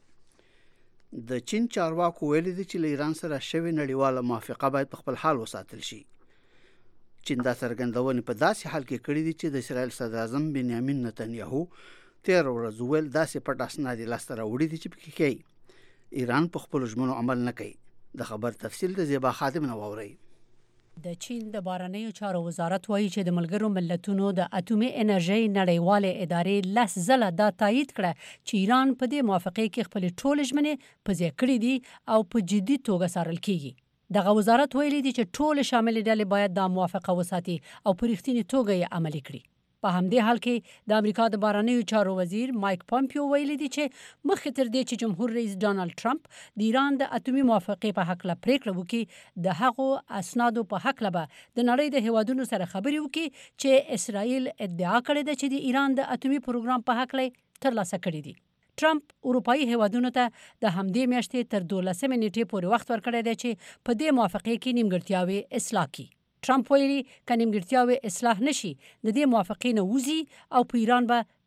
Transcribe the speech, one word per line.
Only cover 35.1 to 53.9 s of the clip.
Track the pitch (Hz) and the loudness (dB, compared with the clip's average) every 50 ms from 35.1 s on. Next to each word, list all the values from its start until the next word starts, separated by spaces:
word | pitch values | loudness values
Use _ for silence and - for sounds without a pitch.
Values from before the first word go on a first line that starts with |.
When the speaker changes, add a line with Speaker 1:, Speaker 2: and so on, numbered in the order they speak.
| 240 | 0
Speaker 2:
چې | 254 220 175 - | 0 -2 -2 -2
ټولې | - 294 302 302 285 254 - | 0 0 2 2 2 2 2
شاملې | 254 233 226 233 220 226 202 220 | 2 2 2 2 2 2 2 2
ډلې | 220 214 214 185 202 | 2 2 2 2 2
باید | 202 202 196 175 196 | 2 2 2 2 0
دا | 190 185 185 | 0 2 2
موافقه | 185 180 175 - 190 - - 180 175 | 0 0 0 -2 -2 -2 -2 0 0
وساتي | 175 - 190 175 175 185 170 151 - - - - - | 0 -2 -4 -4 -4 -4 -6 -6 -8 -12 -16 -4 -2
او | 208 185 180 | -2 0 0
په | 240 240 | 0 -2
رښتینې | 226 - - 269 247 240 190 - - | -2 -2 -2 -2 0 0 0 0 0
توګه | 269 240 202 196 180 | 0 2 2 2 0
یې | 175 - - 170 | 0 -2 -2 -4
عملي | 160 156 151 147 135 | -4 -4 -4 -8 -10
کړي. | - 139 120 - _ _ _ _ _ _ _ - | -12 -16 -16 -18 _ _ _ _ _ _ _ -2
په | 196 175 | 0 0
همدې | 180 185 185 226 254 208 | 2 2 2 4 4 4
حال | 226 240 220 - | 4 2 2 0
کې | 240 240 220 - - - - _ - | -2 -2 -2 -4 -8 -20 -8 _ 0
د | 214 220 | 2 2
امریکا | 208 214 185 233 226 220 | 2 2 2 2 2 2
د | 214 202 | 2 0
بهرنیو | 208 214 208 208 214 240 247 240 196 - | 0 0 2 2 2 2 2 2 0 2
چارو | 220 214 196 190 190 185 | 2 2 2 2 0 0
وزیر | 180 170 196 220 247 262 254 214 | -2 -2 -2 -4 -4 -2 -2 0
مایک | 196 196 185 180 - - | 0 0 -2 -2 -2 -2
پامپیو | 233 262 269 262 - 294 285 269 | 0 0 0 0 -2 -2 0 2
ویلي | 285 285 294 277 302 269 | 2 2 2 0 -2 -4
دي | 302 262 | -4 -4
چې | - 294 294 254 - - - - - _ - 294 | -4 -2 -4 -4 -6 -10 -20 -20 -12 _ -2 0
مخکې | 392 - - 294 - 277 | 0 0 -2 -2 -2 0
تر | 262 226 214 | 0 0 0
دې | 262 262 - | -2 -2 -2
چې | 247 208 | -4 -2
جمهور | 233 226 175 156 247 233 226 240 | -2 -2 -2 0 -2 -2 -2 -2
رئیس | 233 208 196 185 208 | -2 -4 -2 0 0
ډانلډ | 208 196 190 180 170 - - | 0 0 0 -2 -4 -6 -4
ټرمپ | - 233 277 320 - _ | -2 -2 -2 -2 -6 _
د | - - - - - 202 214 220 | -20 -20 -20 -12 -4 -2 0 2
ایران | 226 262 277 285 277 254 | 4 4 2 2 2 0
د | 269 - - | 0 -2 -4
اټومي | 233 - 262 254 277 269 247 | -4 -2 0 2 4 4 4
موافقې | 226 190 - - 202 180 - 214 180 202 | 4 4 2 -2 -4 -4 -2 -2 -2 0
په | 175 175 | -2 -2
هکله | 180 180 - 185 170 - - | -2 -4 -4 -6 -6 -2 0
پریکړه | 233 269 277 - 214 185 180 | 0 0 2 0 -4 -4 -4
وکړي، | 180 - 233 233 214 - - - - - - 185 170 | -4 -4 -4 -4 -4 -6 -10 -18 -20 -14 -6 -4 -2
د | 185 170 156 | -2 0 2
هغو | 240 254 - - 269 269 269 - - - 226 202 | 2 2 2 2 2 0 0 0 -4 -6 -6 -6
اسنادو | 175 - - 240 240 240 220 233 220 - | -6 -4 0 2 2 2 2 0 -2 -2
په | 208 175 170 | -4 -2 -2
هکله | - - - 226 196 170 170 | -2 -2 -2 -2 -2 -2 -2
به | 156 139 - - - _ - 240 | -4 -6 -10 -18 -20 _ -2 0
د | 240 240 | 2 4
نړۍ | 247 262 302 294 269 | 4 4 2 2 0
د | 269 214 226 | 0 2 2
هیوادونو | 226 220 214 220 262 262 254 - | 2 2 2 2 0 -2 -2 -2
سره | 226 185 175 175 | -2 -4 -4 -4
خبرې | - 190 202 285 294 302 302 | -4 -4 -2 0 0 -2 -2
وکړي | 277 - 311 330 285 - - - - _ - | -4 -4 -4 -4 -6 -8 -12 -20 -16 _ -2
چې | - 269 262 269 277 - | 4 6 6 6 6 2